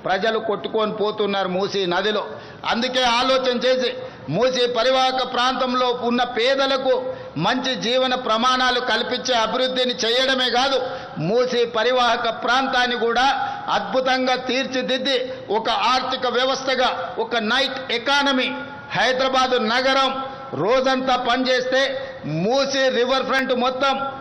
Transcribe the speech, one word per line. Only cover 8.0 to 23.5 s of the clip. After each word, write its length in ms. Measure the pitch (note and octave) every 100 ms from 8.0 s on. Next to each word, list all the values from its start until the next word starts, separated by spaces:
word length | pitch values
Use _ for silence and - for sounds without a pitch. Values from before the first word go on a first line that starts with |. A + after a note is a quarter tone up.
| B3+
ప్రమాణాలు 680 | B3+ G#3+ A3 B3+ B3+ B3+ B3
కల్పించే 540 | A#3+ A3 A#3+ B3 B3+
అభివృద్ధిని 600 | A#3+ A3 B3 B3+ B3+ B3+ A#3+
చేయడమే 440 | A3 B3 C4 C4 B3+
కాదు, 280 | A#3+ C4+ C4 E3+ - - -
మూసీ 460 | D#3 A#3 B3 A#3+ A#3 A3+
పరివాహక 520 | A3+ B3+ A#3+ A#3+ A#3 A3+
ప్రాంతాన్ని 520 | - B3+ C4 B3+ B3 A#3+
కూడా 300 | A#3 A3+ C4+ - - - - F#3+
అద్భుతంగా 600 | G#3 B3+ C4 B3+ B3+ B3+ B3+
తీర్చిదిద్ది 680 | B3 B3+ C4 G#3 B3+ A3 C4 - - - G#3
ఒక 120 | G#3+
ఆర్థిక 560 | E3+ G#3+ B3+ B3+ C4+ B3+
వ్యవస్థగా, 920 | A#3 C4 C4 C4+ B3+ A#3+ - - -
ఒక 180 | A3+ A#3 G#3+
నైట్ 400 | B3+ C4+ C4 - A#3+
ఎకానమీ. 500 | B3+ C#4 C#4 C4 A#3 - - - - F3+
హైదరాబాదు 640 | A#3 B3+ C4 C4 B3+ B3 A3
నగరం 360 | B3 C4 C4+ C4+ C4 - - - B2+
రోజంతా 520 | F3+ C4 B3+ C4 C4 B3
పనిచేస్తే 680 | A#3 B3 B3+ B3+ B3+ C4 C4+ - - - C#3+
మూసీ 560 | D#3 G3 C4+ C4+ C4+ C4
రివర్ 380 | A3+ B3 C4+ B3+
ఫ్రంట్ 240 | C4 C4